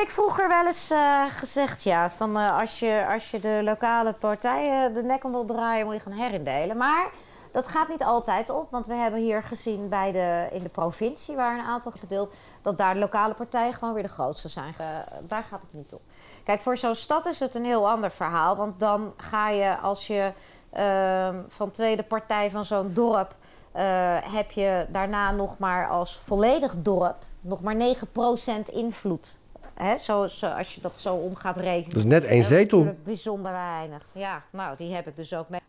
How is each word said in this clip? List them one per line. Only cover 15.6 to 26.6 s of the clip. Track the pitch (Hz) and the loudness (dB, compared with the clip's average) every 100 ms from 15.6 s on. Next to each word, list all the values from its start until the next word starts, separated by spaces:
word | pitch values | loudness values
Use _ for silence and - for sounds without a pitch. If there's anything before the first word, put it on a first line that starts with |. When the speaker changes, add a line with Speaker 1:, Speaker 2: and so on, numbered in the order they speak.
| 175 | -14
Speaker 1:
het | 151 | -16
niet | 139 | -14
om. | - - - - - | -16 -18 -20 -20 -8
Kijk, | - 202 | -2 0
voor | 254 247 | 0 0
zo'n | 240 | 0
stad | 226 - 302 330 | -2 0 0 0
is | 302 | -2
het | 262 | -4
een | 233 | -2
heel | 240 233 202 | 0 4 4
ander | 220 202 | 2 0
verhaal, | - 165 170 165 202 | -2 -2 2 2 2
want | 208 185 | -2 0
dan | 214 208 214 - | 2 2 -2 -10
ga | - 214 214 | -4 0 2
je, | 208 196 185 | 2 2 0
als | 190 202 - | 0 -2 -2
je, | 202 196 190 - - - | -2 -2 -4 -16 -20 -10
ehm, | - 202 190 190 185 185 185 180 | -2 2 4 4 2 0 -4 -8
van | - 202 | -6 -6
tweede | - 226 220 | 0 0 0
partij | 214 220 220 208 208 | 0 -4 0 0 0
van | 208 | -2
zo'n | 208 208 196 | -2 0 0
dorp, | 180 233 220 190 - - - - | 2 4 4 0 -6 -20 -20 -10
eh, | - 190 185 180 170 - | -2 2 2 2 2 0
heb | 214 208 | -4 -4
je | - 196 180 160 | 0 2 2 0
daarna | 190 196 208 202 | -2 0 0 0
nog | 202 196 - | 0 -2 -2
maar | 196 180 - | 0 0 0
als | 175 175 - | 0 -2 -6
volledig | - 202 220 302 | -2 2 4 4